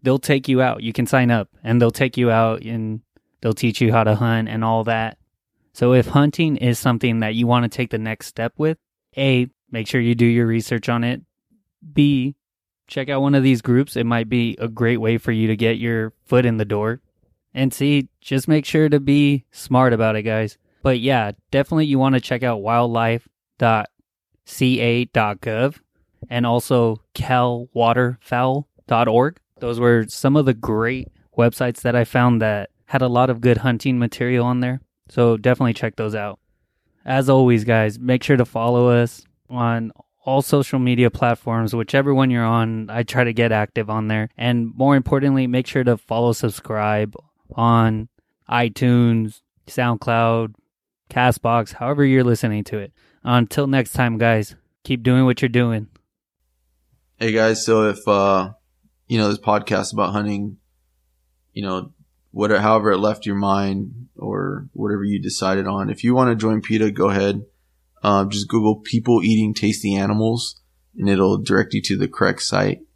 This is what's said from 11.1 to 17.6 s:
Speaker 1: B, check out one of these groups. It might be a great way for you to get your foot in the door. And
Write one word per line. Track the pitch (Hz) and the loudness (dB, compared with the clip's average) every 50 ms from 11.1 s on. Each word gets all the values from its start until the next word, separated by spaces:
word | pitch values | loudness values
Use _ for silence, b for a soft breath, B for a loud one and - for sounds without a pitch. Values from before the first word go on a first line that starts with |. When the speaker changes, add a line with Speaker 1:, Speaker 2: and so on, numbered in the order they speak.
| 123 - - _ _ _ _ _ _ _ _ _ _ _ - 165 147 | -4 -6 -10 _ _ _ _ _ _ _ _ _ _ _ -20 -8 0
Speaker 1:
B, | 147 147 143 143 135 127 135 143 _ _ _ _ _ _ _ _ _ _ _ | 2 2 2 2 0 -2 -4 -8 _ _ _ _ _ _ _ _ _ _ _
check | - 147 135 127 | -10 -10 -6 -4
out | 143 135 | -2 -2
one | 139 139 143 | 0 2 2
of | 139 131 | 4 4
these | 135 131 120 | 4 2 2
groups. | - - 123 123 139 139 - | 2 2 2 2 2 0 -2
It | 127 117 | -4 -2
might | 117 120 117 113 110 | 0 0 -2 -2 -2
be | 120 123 117 117 110 - | -2 -2 -2 -2 -4 -6
a | 113 113 | -8 -10
great | 113 110 120 113 123 117 | -4 0 0 0 2 2
way | 110 110 113 113 | 0 0 0 0
for | - - | 0 -2
you | 117 110 110 110 | -2 0 0 0
to | 110 | 0
get | 101 110 113 113 - | 0 0 0 0 -2
your | 117 120 117 113 110 110 - _ _ | -2 -4 -2 -2 -4 -6 -8 _ _
foot | _ - 123 127 | _ 2 2 2
in | 120 117 110 | 2 0 -2
the | 107 | -2
door. | 104 107 104 107 110 117 127 _ _ _ _ _ _ _ _ _ _ _ | -2 -2 -2 -2 -4 -4 -6 _ _ _ _ _ _ _ _ _ _ _
And | 127 | -2